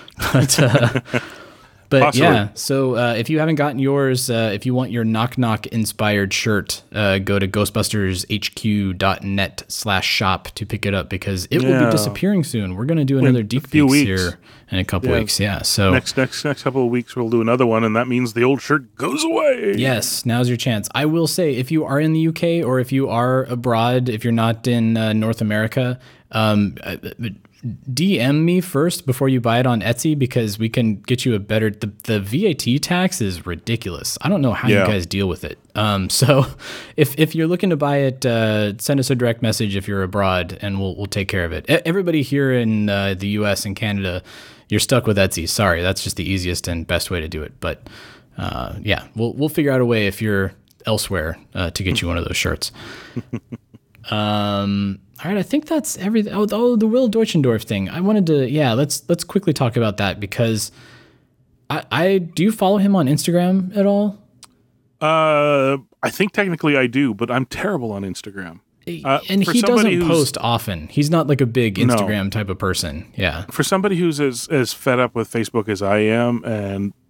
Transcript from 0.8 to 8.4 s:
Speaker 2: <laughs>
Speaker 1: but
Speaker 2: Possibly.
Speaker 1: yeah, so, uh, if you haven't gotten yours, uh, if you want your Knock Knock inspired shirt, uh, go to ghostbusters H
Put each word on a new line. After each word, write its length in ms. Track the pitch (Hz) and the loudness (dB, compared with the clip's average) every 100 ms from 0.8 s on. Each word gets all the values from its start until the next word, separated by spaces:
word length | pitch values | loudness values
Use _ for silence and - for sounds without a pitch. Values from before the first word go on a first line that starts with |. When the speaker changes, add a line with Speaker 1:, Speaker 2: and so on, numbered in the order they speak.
| 120 127 - | 2 0 -2
Speaker 2:
<laughs> 840 | 123 - - - - - _ - | -6 -6 -18 -20 -20 -20 _ 0
Speaker 1:
but 120 | 135 | 4
Speaker 2:
Possibly. 240 | 143 127 165 | 4 4 4
Speaker 1:
yeah, 220 | 120 101 | 4 0
so, 420 | - - 135 131 117 | -6 -2 0 0 0
uh, 200 | 120 117 | 0 0
if 120 | 117 | 0
you 100 | 156 | 0
haven't 160 | 160 151 | 2 0
gotten 240 | 147 135 | 0 0
yours, 500 | 135 139 135 127 127 | 2 2 2 0 0
uh, 220 | 113 113 | 0 0
if 120 | 104 127 | -2 0
you 80 | 123 | 0
want 160 | 123 | 0
your 120 | 117 113 | 0 0
Knock 320 | 110 117 - | 0 0 0
Knock 280 | 117 107 - | 0 0 -4
inspired 640 | 117 107 - 107 104 98 | -4 -4 -2 0 2 0
shirt, 500 | - 117 104 - - - | -2 0 0 -2 -8 -8
uh, 240 | 107 101 95 | -2 0 2
go 220 | 98 101 | 0 0
to 80 | 98 | 0
ghostbusters 760 | 104 101 110 98 107 95 92 - | 0 0 0 -2 0 -2 -2 -4
H 240 | 107 | -4